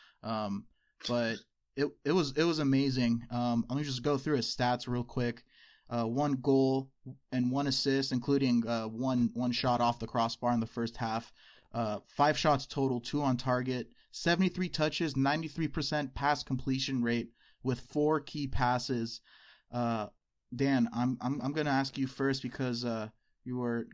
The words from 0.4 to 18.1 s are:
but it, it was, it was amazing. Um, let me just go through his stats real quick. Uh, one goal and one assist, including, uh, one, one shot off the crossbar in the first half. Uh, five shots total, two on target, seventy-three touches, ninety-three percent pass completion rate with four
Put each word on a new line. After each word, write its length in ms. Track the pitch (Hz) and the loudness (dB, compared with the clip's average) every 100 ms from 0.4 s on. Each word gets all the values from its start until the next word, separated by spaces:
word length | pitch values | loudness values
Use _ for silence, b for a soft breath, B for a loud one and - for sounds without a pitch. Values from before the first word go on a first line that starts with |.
| 107 101 - _ _ _ - | -4 -6 -8 _ _ _ -2
but 300 | 120 113 110 - _ _ - | 0 0 -2 -10 _ _ -4
it, 120 | 143 - | -4 -2
it 80 | 135 | 0
was, 220 | 180 143 135 | 2 2 2
it 80 | |
was 140 | 170 156 | 2 2
amazing. 720 | 139 135 139 127 120 117 - | 2 4 4 2 2 0 -2
Um, 360 | 120 120 117 113 | -2 0 0 0
let 80 | 143 | -4
me 60 | |
just 180 | 147 127 | -4 -2
go 160 | 139 139 | 0 0
through 200 | 151 143 | 0 0
his 160 | 139 | 0
stats 340 | - 123 123 - | 0 0 0 -2
real 160 | 123 | -4
quick. 400 | 120 - 120 117 - b b b b | -2 -2 -2 -4 -12 b b b b
Uh, 180 | 120 113 | -4 -2
one 280 | 123 147 | 0 0
goal 560 | 135 135 135 131 135 135 _ 127 127 _ | 0 4 6 6 2 -2 _ -18 -18 _
and 200 | 127 123 | 0 0
one 160 | 135 143 | 2 0
assist, 440 | 135 139 135 135 | 0 2 0 0
including, 560 | 127 120 139 135 120 113 | -2 2 2 4 2 2
uh, 180 | 117 110 | -2 -4
one, 420 | 113 131 123 120 117 | -4 0 2 2 0
one 160 | 123 | -2
shot 300 | 120 131 120 | 0 2 2
off 180 | 120 - | 2 0
the 80 | 113 | -2
crossbar 440 | 123 113 - 120 | 0 0 0 0
in 80 | 120 | 0
the 60 | 113 | 0
first 320 | 120 113 - | -2 -4 -4
half. 340 | 113 113 117 b b b b | -4 -4 -6 b b b b
Uh, 280 | 117 110 104 - | -4 -2 -4 -6
five 300 | - 147 147 | 2 4 4
shots 280 | 160 135 - | 4 2 0
total, 340 | 139 135 123 | -2 0 0
two 220 | - 147 | -2 0
on 160 | 143 123 | 2 0
target, 500 | 131 127 131 127 - b b | 2 0 0 -4 -6 b b
seventy-three 580 | - 170 170 185 180 185 | -4 0 2 2 2 -2
touches, 460 | - 156 - 165 131 | 0 0 0 -2 2
ninety-three 520 | 135 151 160 - 151 | 2 0 -2 -4 -4
percent 460 | 165 139 151 135 - | -2 -2 -2 -2 0
pass 280 | 135 143 | 0 0
completion 580 | - 131 135 131 135 131 | -2 -4 -2 -2 -2 0
rate 260 | 117 117 - b b b | 0 0 -4 b b b
with 160 | 127 123 | -4 -4
four 400 | - 147 151 | -4 0 2